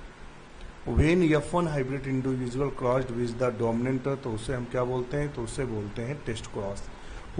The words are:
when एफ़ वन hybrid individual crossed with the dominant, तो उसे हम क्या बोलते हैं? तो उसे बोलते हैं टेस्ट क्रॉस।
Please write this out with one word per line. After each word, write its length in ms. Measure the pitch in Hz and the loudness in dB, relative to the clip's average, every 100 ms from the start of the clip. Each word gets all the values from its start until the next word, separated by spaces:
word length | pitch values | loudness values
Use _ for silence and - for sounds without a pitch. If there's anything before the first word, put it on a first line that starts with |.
| - - - - - - - - - | -14 -14 -16 -16 -18 -16 -14 -10 0
when 440 | 117 147 180 165 | 4 6 8 8
एफ़ 220 | 151 147 175 | 6 4 2
वन 120 | 170 | 2
hybrid 360 | 147 131 135 | 2 0 -2
individual 800 | 135 131 131 127 123 127 139 131 | 0 0 2 0 0 0 0 0
crossed 300 | 123 131 120 117 | 2 2 2 0
with 240 | 120 117 | -2 2
the 200 | 123 110 | 0 2
dominant, 640 | 117 117 127 131 139 135 | 2 2 2 0 0 -2
तो 80 | 131 | -2
उसे 220 | 107 120 | -4 -2
हम 120 | 127 120 | -4 -2
क्या 180 | 127 | 0
बोलते 340 | 123 127 123 143 | 0 0 -2 -2
हैं? 160 | 147 | -2
तो 80 | 143 | -4
उसे 240 | 113 - 127 | -6 -2 -2
बोलते 360 | 107 104 101 | -2 -4 -4
हैं 220 | 117 147 - | -6 -4 -4
टेस्ट 220 | 110 - | -6 -6
क्रॉस। 360 | 117 98 101 - - - - - | -6 -4 -4 -8 -10 -12 -12 -4